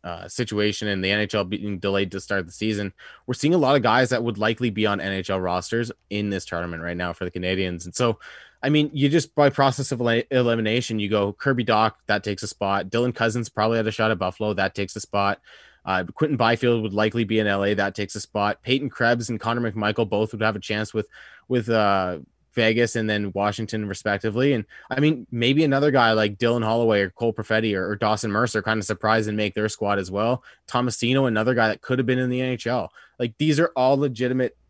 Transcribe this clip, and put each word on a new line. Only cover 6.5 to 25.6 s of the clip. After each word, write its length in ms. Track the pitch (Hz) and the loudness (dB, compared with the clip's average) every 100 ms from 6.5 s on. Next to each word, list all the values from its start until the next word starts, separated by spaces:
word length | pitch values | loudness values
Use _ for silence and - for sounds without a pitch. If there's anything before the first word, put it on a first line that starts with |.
| 85 87 82 | -6 -6 -6
right 140 | 85 87 | -6 -6
now 160 | 87 | -6
for 120 | 85 | -6
the 60 | 90 | -8
Canadians. 540 | 90 90 95 92 87 | -4 -2 0 -2 -4
And 100 | 87 | -8
so, 240 | - 123 110 - - - _ | -2 0 0 -10 -20 -20 _
I 60 | 135 | 0
mean, 200 | 151 151 | 2 2
you 160 | 151 143 | 0 2
just, 260 | 160 - | 2 0
by 160 | - 143 | 4 4
process 400 | 135 135 127 135 | 6 2 2 -4
of 100 | 120 | -2
eli-, 220 | 120 113 - | 0 0 2
elimination, 680 | 131 120 117 107 117 - 110 | 2 2 2 0 0 -2 -4
you 80 | 104 | 0
go 240 | 104 101 | 0 0
Kirby 320 | 101 139 123 | 0 0 0
Dach, 300 | 117 107 110 - - | 2 4 2 0 -2
that 160 | 104 | -2
takes 220 | 104 98 | -2 -6
a 20 | 107 | -8
spot. 440 | - 98 98 95 | -4 -2 -2 -2
Dylan 240 | 113 123 | -2 -2
Cozens 340 | 117 113 113 110 | 0 0 0 -6
probably 280 | - 110 117 | -2 0 2
had 120 | 107 | -2
a 20 | |
shot 220 | 104 110 | 0 0
at 60 | 101 | 0
Buffalo, 360 | 92 - 107 | -2 -2 -4
that 200 | 101 95 | 0 -2
takes 200 | - 98 | -2 -8
a 60 | - | -8
spot. 400 | - 101 101 101 _ - - _ | -4 -2 0 -2 _ -20 -20 _
Uh, 200 | - 92 87 | -4 -2 -2
Quinton 220 | - 151 127 | -2 -2 2
Byfield 440 | 113 117 123 117 | 2 4 2 0
would 140 | 107 | 0
likely 300 | 101 107 117 | 0 0 0
be 160 | 104 110 | 0 2
in 80 | 104 | 2
L 160 | 98 | 0
A, 100 | 98 | 0
that 200 | 101 98 | 0 -2
takes 200 | 98 101 | -4 -6
a 60 | 104 | -6
spot. 420 | - 107 101 - | -6 -2 -2 -2
Peyton 260 | - 131 135 | 0 0 0
Krebs 400 | - 117 120 113 | 0 2 2 0
and 120 | 113 | -4
Connor 300 | 113 117 117 | -2 -2 -2
McMichael 380 | 104 104 107 107 | 0 -2 0 0
both 240 | 104 107 | 0 -2
would 100 | 107 | 0
have 140 | 110 101 | -2 -2
a 40 | |
chance 340 | - 107 107 | -4 -4 -2
with, 140 | 110 104 - - - _ | -4 -6 -12 -20 -20 _
with, 200 | 123 110 | -2 2
uh, 520 | 113 104 98 90 87 65 _ _ | 2 4 2 0 -4 -12 _ _
Vegas 420 | - 110 113 120 120 | 0 2 4 2 0
and 120 | 107 | -2
then 240 | 104 101 | -2 -2
Washington, 540 | 95 101 101 110 110 104 | -2 -2 -2 -6 -6 -6
respectively. 640 | 95 107 101 110 107 139 | -4 -2 -2 -2 0 2
And, 140 | 123 104 - - | 0 -4 -16 -8
I 100 | 131 | 0
mean, 260 | 151 143 - | 2 2 -4
maybe 320 | 120 117 139 | 0 2 4